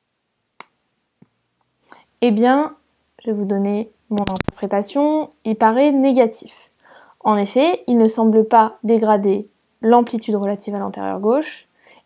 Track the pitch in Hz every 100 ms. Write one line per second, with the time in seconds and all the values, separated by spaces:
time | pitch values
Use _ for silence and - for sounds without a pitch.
0 | _ _ _ _ _ - - _ _ _
1 | _ _ _ _ _ _ _ _ _ -
2 | _ _ 240 214 247 269 302 302 _ _
3 | _ _ 233 208 196 196 196 202 220 _
4 | _ 208 196 185 - - 196 202 202 277
5 | 294 311 302 _ 220 220 220 233 294 277
6 | 269 262 226 - - - _ _ _ -
7 | _ _ - 208 202 247 311 359 - 240
8 | 220 220 226 220 220 240 220 - 214 226
9 | 214 208 202 196 214 _ _ _ 226 240
10 | 240 226 226 208 202 202 208 202 196 196
11 | 196 190 208 262 311 - _ _ _ _